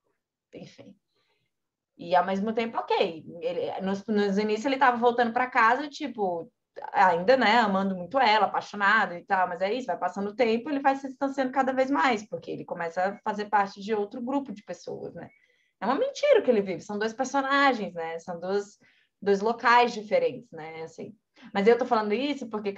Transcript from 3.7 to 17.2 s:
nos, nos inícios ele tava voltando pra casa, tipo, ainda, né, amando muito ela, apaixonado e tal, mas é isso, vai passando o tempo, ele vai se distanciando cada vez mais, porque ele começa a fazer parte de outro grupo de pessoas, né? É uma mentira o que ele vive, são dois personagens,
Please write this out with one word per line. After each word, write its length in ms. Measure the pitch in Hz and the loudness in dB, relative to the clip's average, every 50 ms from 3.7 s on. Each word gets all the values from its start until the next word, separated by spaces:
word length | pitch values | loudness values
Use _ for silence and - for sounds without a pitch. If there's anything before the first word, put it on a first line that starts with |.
| - - | -6 -6
nos, 260 | 190 190 196 196 - | -4 -4 -4 -4 -2
nos 300 | - 214 208 208 196 190 | 0 0 2 2 2 2
inícios 300 | 208 214 214 214 214 226 | 0 0 0 -2 -2 0
ele 100 | 277 269 | -2 2
tava 220 | 269 277 254 240 226 | 4 4 4 4 4
voltando 340 | 240 240 240 247 233 226 | 2 2 2 2 0 0
pra 140 | 226 247 254 | 0 -2 -2
casa, 420 | 247 - 247 226 220 247 277 302 285 | -2 2 2 4 4 4 2 -2 -8
tipo, 640 | - - 302 247 226 220 196 180 175 165 165 - _ _ _ _ - - - - | -10 -10 -10 -8 -6 -4 -4 -4 -4 -6 -8 -12 _ _ _ _ -18 -16 -10 -4
ainda, 440 | - 202 196 180 170 170 185 220 269 | 2 4 4 4 4 4 4 4 4
né, 220 | 262 233 202 226 240 | 6 6 4 4 4
amando 360 | 233 202 190 190 196 196 190 | 4 4 2 0 0 0 -2
muito 240 | 180 175 170 254 269 | -4 -6 -2 0 2
ela, 280 | 247 214 208 208 196 | 4 4 4 4 2
apaixonado 680 | - - 170 - - - 202 202 196 214 220 196 175 175 | 2 0 -4 -6 -6 -4 0 2 4 4 4 2 0 -4
e 100 | 175 - | -8 -4
tal, 240 | - 196 185 180 175 | 0 0 2 2 0
mas 120 | 175 170 | 0 -2
é 120 | 190 202 | -2 -2
isso, 140 | 226 269 269 | -2 -2 -4
vai 120 | 180 170 165 | -4 -4 -2
passando 300 | 175 180 - 196 202 208 | -4 -4 -4 -4 -6 -4
o 60 | 208 | 0
tempo, 340 | - 240 226 226 233 233 311 | 0 2 2 2 0 0 -2
ele 100 | 285 277 | -2 0
vai 160 | 277 269 269 | 2 2 2
se 120 | 269 277 262 | 0 -4 -10
distanciando 440 | - - 277 277 269 277 262 254 | -6 -4 -4 -4 -2 -2 -2 -2
cada 200 | 262 277 262 262 | 0 0 0 2
vez 180 | 262 262 262 262 | 2 0 0 2
mais, 360 | 285 330 320 262 233 214 214 | 2 2 2 2 0 0 -4
porque 240 | - 175 165 - - | -8 -12 -12 -10 -10
ele 140 | - - - | -10 -10 -8
começa 440 | - 175 175 170 165 - 180 185 202 | -10 -8 -6 -6 -6 -2 -2 -2 -2
a 100 | 220 - | -2 -4
fazer 280 | - - 196 208 208 | -6 -6 -6 -6 -4
parte 340 | 208 - 202 196 196 - 202 | 0 0 0 0 0 -4 -10
de 140 | 196 214 220 | -6 -4 -2
outro 260 | 208 208 202 240 254 | -2 -2 -4 -6 -8
grupo 320 | 240 247 277 277 277 - | -6 -4 -4 -4 -4 -6
de 100 | 196 - | -14 -14
pessoas, 520 | - - 175 - - - - - - - - | -12 -14 -14 -12 -12 -12 -12 -10 -12 -12 -12
né? 140 | 170 - - _ _ _ _ _ _ _ _ _ - | -14 -16 -18 _ _ _ _ _ _ _ _ _ -8
É 60 | 185 | -4
uma 100 | 220 269 | -2 -2
mentira 440 | 381 508 554 539 - 571 587 539 427 | -2 -2 -4 -4 0 4 6 6 6
o 20 | |
que 80 | - 254 | 6 4
ele 120 | 233 202 | 2 2
vive, 180 | 185 190 175 156 | 2 -2 -4 -8
são 180 | - - 208 202 | -8 -8 -6 -4
dois 140 | 214 226 | -4 -4
personagens, 800 | 220 - | -2 -4